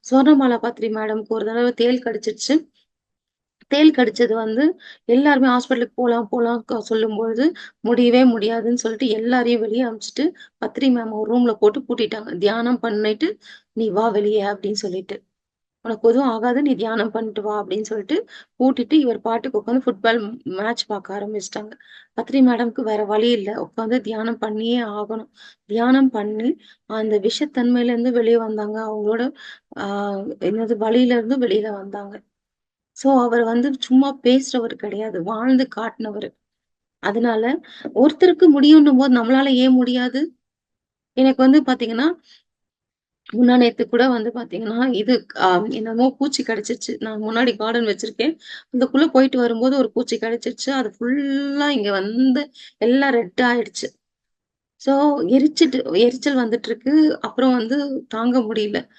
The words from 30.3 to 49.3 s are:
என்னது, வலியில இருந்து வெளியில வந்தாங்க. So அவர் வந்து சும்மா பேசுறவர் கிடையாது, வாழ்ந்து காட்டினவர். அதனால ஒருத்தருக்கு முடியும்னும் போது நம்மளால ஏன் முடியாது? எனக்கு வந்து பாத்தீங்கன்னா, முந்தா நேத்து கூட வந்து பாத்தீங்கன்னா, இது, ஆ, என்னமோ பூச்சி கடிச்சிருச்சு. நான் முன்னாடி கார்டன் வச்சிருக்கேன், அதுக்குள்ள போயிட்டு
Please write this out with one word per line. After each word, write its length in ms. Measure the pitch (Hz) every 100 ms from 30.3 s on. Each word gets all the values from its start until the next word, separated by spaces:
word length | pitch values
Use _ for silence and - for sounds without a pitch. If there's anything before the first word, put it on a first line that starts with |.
| -
என்னது, 360 | 165 214 226 214
வலியில 360 | 220 233 247 240
இருந்து 220 | 220 269
வெளியில 340 | 240 208 214
வந்தாங்க. 420 | 202 196 202 202 208 _ _ _ _ _ _ _ -
So 260 | 269 262
அவர் 220 | 240 233
வந்து 280 | 226 233 269 269
சும்மா 400 | - 254 277 285
பேசுறவர் 520 | 240 262 262 254 226
கிடையாது, 480 | - 208 208 220 185
வாழ்ந்து 460 | 175 220 247 262 254
காட்டினவர். 600 | - 226 - 220 208 208 - _ _ _ _ _ _
அதனால 420 | 196 208 233 214 233 320 - - -
ஒருத்தருக்கு 520 | 202 285 311 370 349 349
முடியும்னும் 440 | 285 285 311 294 262
போது 180 | 277
நம்மளால 340 | 247 226 262 277
ஏன் 180 | 254 262
முடியாது? 480 | 254 247 247 247 254 330 - _ _ _ _ _ _ _ -
எனக்கு 340 | 262 262 262
வந்து 120 | 294
பாத்தீங்கன்னா, 460 | 262 254 226 226 302 349 _ _ _ _ _ _ _ _ _ _ -
முந்தா 240 | 214 247 247
நேத்து 320 | 240 233 233
கூட 200 | 240 262
வந்து 220 | 240 220
பாத்தீங்கன்னா, 640 | 240 240 220 220 226 262
இது, 340 | 202 208 247 - -
ஆ, 280 | 185 180 214
என்னமோ 440 | - 220 226 262
பூச்சி 320 | 269 285 -
கடிச்சிருச்சு. 540 | 262 220 214 240 - -
நான் 240 | 220 214
முன்னாடி 340 | 214 226 247 214
கார்டன் 280 | 214 240
வச்சிருக்கேன், 500 | 226 190 220 - 269 320 - - -
அதுக்குள்ள 360 | 247 254 269 320
போயிட்டு 320 | 262 262